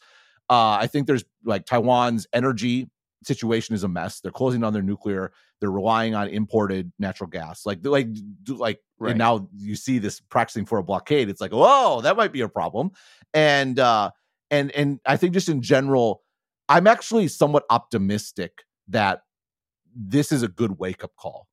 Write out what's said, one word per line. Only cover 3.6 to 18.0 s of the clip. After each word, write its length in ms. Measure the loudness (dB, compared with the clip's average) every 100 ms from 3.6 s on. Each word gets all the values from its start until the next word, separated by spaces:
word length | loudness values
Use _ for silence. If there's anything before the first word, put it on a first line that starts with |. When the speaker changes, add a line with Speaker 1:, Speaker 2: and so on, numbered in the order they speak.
| -2 -4
Speaker 1:
is 80 |
a 40 | -4
mess. 320 | -4 -6 -8
They're 120 | -10
closing 300 | -4 -2 0
down 120 | -2
their 80 | -2
nuclear. 480 | -2 -4 -4 -4 -6 _ _ -8
They're 120 | -4
relying 420 | -2 0 0 0 -2
on 120 | -4
imported 600 | -4 -2 0 0 -2 -6 -8
natural 300 | -8 -8 -10
gas. 360 | -12 -12 -12 -10
Like, 160 | -6
they're 100 | -2
like, 200 | 0 -2 -8 -12 -16
d-, 100 | -12
like, 260 | -6 -4 -6 _ -8
Speaker 2:
Right. 120 | -4
Speaker 1:
and 80 | 0
now 300 | 2 0 -4 -12
you 180 | -10 -8
see 220 | -4 -2
this 220 | -4 -8
practicing 440 | _ -2 -2 -4 -4
for 120 | -4
a 60 |
blockade. 440 | -2 -4 0 0 0
It's 140 | -4
like, 100 | -4
"Whoa, 480 | 4 6 6 4 0
that 140 | 0 0
might 160 | 0
be 80 | -2
a 80 | -4
problem." 440 | -2 -4 -2 -6 -6 -20 _ _
And, 440 | 2 4 4 2 2
uh, 340 | 4 4 2 -4 _ _ -2
and, 220 | -2 0
and 300 | 0 0 0 0
I 120 | 2
think 160 | 2
just 160 | 0 0
in 120 | -2
general, 600 | 2 2 4 2 2 0 _ _ _ _ 2
I'm 180 | 4 6
actually 400 | 4 2 0 0
somewhat 380 | 2 2 2 2
optimistic 920 | 0 0 -2